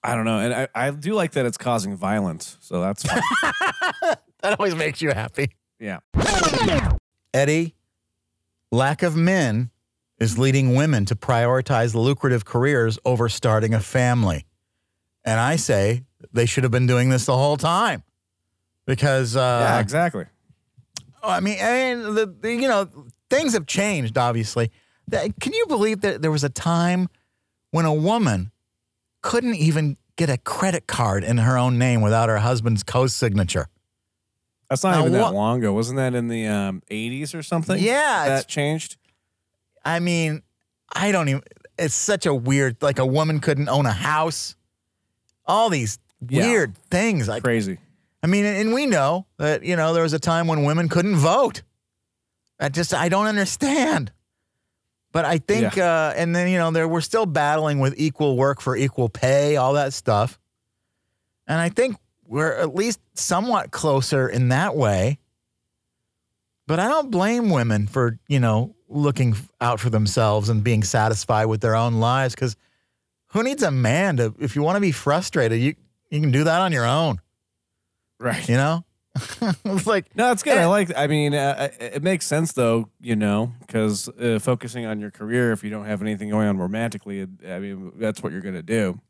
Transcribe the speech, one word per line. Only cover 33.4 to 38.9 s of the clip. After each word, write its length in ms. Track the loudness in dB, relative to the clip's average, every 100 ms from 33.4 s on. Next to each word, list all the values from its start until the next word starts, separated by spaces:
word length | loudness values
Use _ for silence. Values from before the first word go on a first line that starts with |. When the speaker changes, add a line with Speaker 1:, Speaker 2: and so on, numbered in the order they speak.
| 0 -2 -6 _ _ _ _ _ _ _ _ _ _
Speaker 1:
That's 140 | -2
not 100 | 2
Speaker 2:
Now, 80 | 4 4
Speaker 1:
even 60 | 4
Speaker 2:
what 80 | 2
Speaker 1:
that 40 |
long 240 | 0 0 0
ago. 140 | 0
Wasn't 220 | 0 -2 -2
that 160 | 0
in 140 | 0 -2
the, 180 | -4 -2
um, 360 | -2 -2 -6 -8
eighties 440 | -8 -6 -8 -8
or 80 | -10
something? 360 | -4 -4 -2 0
Speaker 2:
Yeah, 440 | 0 2 0 0 0
Speaker 1:
That 120 | 0
Speaker 2:
it's 20 | -2
Speaker 1:
changed? 440 | -2 -2 -2 -6